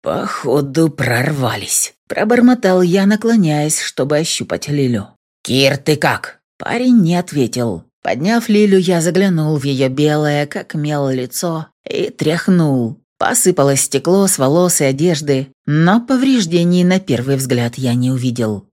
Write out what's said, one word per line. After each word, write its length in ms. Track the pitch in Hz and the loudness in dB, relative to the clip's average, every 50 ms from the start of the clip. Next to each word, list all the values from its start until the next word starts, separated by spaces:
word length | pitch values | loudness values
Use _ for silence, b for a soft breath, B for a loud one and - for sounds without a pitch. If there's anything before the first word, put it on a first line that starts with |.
«Походу 840 | _ - 80 - - - - - - - 120 147 139 139 131 160 165 160 | _ -4 -6 -4 -6 -6 -8 -6 -4 -2 0 0 -2 -2 0 0 0 0
прорвались», 1040 | - - 123 117 123 117 123 - 156 139 131 110 104 110 - - - - - - _ _ _ _ | 0 -4 -4 -2 -2 -2 -2 -2 -2 -2 -4 -4 -4 -6 -8 -4 -4 -4 -4 -6 _ _ _ _
пробормотал 720 | - - 202 214 240 254 240 247 254 247 - 190 185 185 | -4 -4 0 2 2 4 6 4 4 4 2 2 4 4
я, 240 | 180 175 170 196 196 | 4 4 2 2 2
наклоняясь, 760 | 202 214 214 220 226 233 226 185 156 151 147 147 151 156 - | 2 2 2 0 2 2 4 4 2 2 0 0 -2 -2 -4
чтобы 380 | - - - - 131 139 151 147 | -6 -8 -4 -4 -2 0 0 -2
ощупать 500 | 160 160 - - - - - - - - | -2 -2 -4 -6 -6 -6 -6 -8 -4 -4
Лилю. 400 | 143 143 139 127 120 104 98 - _ _ _ _ _ _ | -2 0 0 0 0 -2 -4 -8 _ _ _ _ _ _
«Кир, 340 | _ - 117 131 139 135 139 | _ -2 0 2 2 2 0
ты 200 | 135 - - 151 | 0 0 -2 0
как?» 440 | 135 - 147 117 - - - - _ _ _ _ _ | 0 0 -2 -2 -4 -8 -14 -16 _ _ _ _ _
Парень 440 | - - - 240 254 254 247 226 | -8 -6 -4 -2 2 4 4 4
не 140 | 180 160 175 | 4 4 2
ответил. 680 | 175 180 - - 147 127 107 - 123 123 117 92 80 - _ _ _ | 0 -2 -2 -2 -2 -2 0 -2 -4 -4 -4 -4 -6 -10 _ _ _
Подняв 460 | _ - 104 120 156 196 226 233 233 - | _ -6 -4 -2 -2 0 0 0 0 2
Лилю, 300 | 208 208 214 202 196 190 | 2 4 4 4 4 2
я 220 | 180 180 180 170 | 2 2 0 0
заглянул 560 | 156 175 165 185 202 196 185 160 156 151 156 147 | 0 0 0 2 0 2 0 0 0 0 -2 -2
в 60 | 131 | -2
её 240 | 143 139 127 139 131 | -2 -2 0 0 -2
белое, 580 | 131 139 147 151 151 151 151 147 147 147 147 | 0 0 0 2 2 2 0 0 0 -2 -2
как 280 | 147 - 202 151 _ - | -4 -6 -12 -12 _ -6
мел, 340 | 160 147 147 151 147 143 135 | -6 -4 -4 -2 -2 -2 -2
лицо 580 | 131 131 127 127 - - - 175 165 160 156 _ _ _ _ - | -2 -4 -6 -8 -8 -6 -6 -4 -6 -6 -8 _ _ _ _ -8
и 220 | - - - - | -6 -4 -4 -6
тряхнул. 920 | - - - 151 160 170 - - 185 175 165 147 135 127 120 113 - _ _ _ _ _ | -6 -4 -2 -2 -2 -2 0 2 2 2 2 2 0 0 -2 -4 -6 _ _ _ _ _
Посыпалось 640 | - - 254 247 - 185 180 151 139 139 139 131 | -2 -2 0 0 0 0 2 2 2 2 2 0
стекло 440 | - - - 135 - 165 180 196 196 | -2 -2 -4 -2 0 2 2 2 2
с 120 | 185 - - | 0 0 0
волос 420 | 131 131 147 175 180 180 165 - | 0 2 2 2 2 2 0 0
и 40 | 151 | 0
одежды, 640 | 135 135 135 160 180 165 147 156 143 139 131 135 - _ _ _ | 0 0 2 0 0 0 0 0 -2 -2 -2 -2 -6 _ _ _
но 340 | - 147 156 165 175 202 240 | -2 0 2 4 4 4 2
повреждений 840 | 240 - 269 247 262 269 262 240 196 160 170 175 170 175 180 180 180 | 2 0 -2 0 2 2 2 2 0 0 0 2 2 2 2 2 2
на 160 | 180 185 185 | 2 2 0
первый 360 | 190 - 131 117 120 135 139 | 0 -2 -2 -2 0 -2 -2
взгляд 400 | 131 135 127 127 120 120 117 117 | -2 0 -2 0 0 0 -2 -4
я 180 | - 131 123 120 | -4 -2 -2 0
не 160 | 123 123 127 | 0 0 0
увидел. 560 | 131 127 123 127 117 120 117 107 107 98 - _ | -2 -2 -2 -4 -2 -2 -4 -4 -4 -6 -10 _